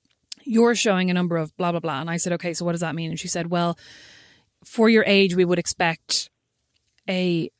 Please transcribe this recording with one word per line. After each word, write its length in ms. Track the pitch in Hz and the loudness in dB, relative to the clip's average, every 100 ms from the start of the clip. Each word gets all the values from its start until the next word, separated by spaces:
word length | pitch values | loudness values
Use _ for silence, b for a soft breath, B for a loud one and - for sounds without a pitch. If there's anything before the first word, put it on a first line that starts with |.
| _ _ - - | _ _ -20 -16
"You're 300 | - 226 233 | -2 4 4
showing 360 | 226 226 185 185 | 4 2 2 2
a 40 | |
number 220 | 180 175 170 | 0 0 -2
of 180 | 156 - | -4 -4
blah, 140 | 175 | -2
blah, 80 | 170 | -2
blah." 200 | 160 135 | -4 -6
And 80 | 165 | -4
I 80 | 165 | -4
said, 160 | 180 | -2
"Okay, 200 | 170 175 | -4 -4
so 100 | 160 | -6
what 80 | 170 | -4
does 80 | 170 | -4
that 140 | 165 | -4
mean?" 160 | 160 165 | -6 -6
And 100 | 160 | -8
she 80 | 175 | -6
said, 220 | 180 170 | -6 -2
"Well, 260 | 175 170 170 B B B B B B B _ | -2 -2 -4 B B B B B B B _
for 240 | - - 226 | -8 2 4
your 160 | 226 - | 6 4
age, 280 | 196 196 | 4 4
we 100 | 175 | 2
would 140 | 175 175 | 2 2
expect 720 | - - 170 160 - - - _ _ _ _ _ _ _ - | 0 0 -2 -2 -4 -6 -6 _ _ _ _ _ _ _ -6
a 420 | 185 180 170 - | -2 0 -2 -4